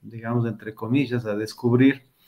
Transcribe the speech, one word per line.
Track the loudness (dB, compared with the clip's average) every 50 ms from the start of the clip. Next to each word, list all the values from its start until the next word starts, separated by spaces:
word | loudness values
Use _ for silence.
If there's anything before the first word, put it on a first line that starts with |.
digamos, | -20 -18 -16 -12 -8 -4 -2 -2 -2
entre | -2 -4 -8 -12 -14 -12
comillas, | -10 -4 -2 0 0 0 -2 -4 -4 -4
a | -4 -4
descubrir | -4 -6 -8 -8 -4 0 2 4 6 6 6 4 2 -6 _ _ _ _